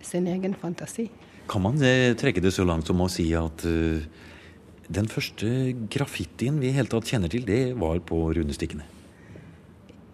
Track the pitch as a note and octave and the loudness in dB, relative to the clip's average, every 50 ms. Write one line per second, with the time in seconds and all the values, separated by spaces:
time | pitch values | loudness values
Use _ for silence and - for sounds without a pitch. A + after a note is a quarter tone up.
0 | - - - F3 F3+ F3 F3+ F#3 F#3+ F#3+ G3 - - E3+ F3 - D3+ - - - | -10 -4 -2 -2 0 0 0 -2 -2 -4 -4 -4 -6 -8 -8 -8 -10 -10 -6 -6
1 | A#3 - - - - - - - - - - G2 F#2 G#2+ C#3 D3+ C3+ B2+ B2+ B2+ | -8 -8 -8 -16 -20 -20 -20 -16 -8 -4 -2 0 2 2 4 4 6 6 6 6
2 | B2+ B2 A#2 A#2 C#3 C#3 F#2 F2+ E2+ F#2+ - - F#2 F2 E2+ E2 D#2 - F#2 F2+ | 6 4 4 4 2 2 2 4 2 2 4 4 2 2 2 2 0 0 2 2
3 | F2+ F2+ F2+ - E2+ E2 E2 E2 E2 D#2+ D#2+ - - E2+ E2 E2 E2 E2 D#2+ D#2+ | 2 2 0 0 0 2 2 2 0 -2 -4 -4 -2 0 0 2 2 2 0 -2
4 | D2+ D2+ - - - - - - - - - - - - - - - - E2+ F#2+ | -4 -8 -14 -18 -20 -20 -20 -20 -20 -20 -20 -20 -20 -20 -20 -18 -12 -6 -2 -2
5 | G#2+ A2 - D3 - - - - G2+ A2 B2 C3 C3 B2+ B2+ B2 A2+ G#2 - C3+ | -2 -2 -2 -6 -6 -6 -6 -4 -4 -2 0 0 -2 -2 -2 -4 -6 -6 -4 -4
6 | C#3+ - - - F#2 - - - A#2 C3 D3+ D3+ B2+ B2+ C3+ C#3 B2 - A#2 A2+ | -4 -4 -4 -8 -8 -8 -6 -4 -2 -2 0 0 0 0 2 0 0 2 0 -2
7 | - - C3+ G3 F3 D#3+ - B2 B2+ F2+ G2 B2+ C3 B2 B2+ A#2+ E2 D#2+ E2 F2+ | 0 0 0 0 0 0 -2 -2 0 2 2 2 2 0 0 0 0 2 0 0
8 | - - E2+ E2 E2 D#2+ D#2+ E2+ D#2 D2 C#2 - - - - D#2 - - - - | -2 -2 0 0 2 2 2 0 0 -2 -2 -4 -4 -6 -6 -8 -12 -14 -20 -20
9 | - - - - - - - - - - - - - - - - - - - - | -20 -20 -20 -20 -20 -20 -20 -20 -20 -20 -20 -20 -20 -20 -20 -20 -20 -20 -20 -20
10 | - - | -20 -20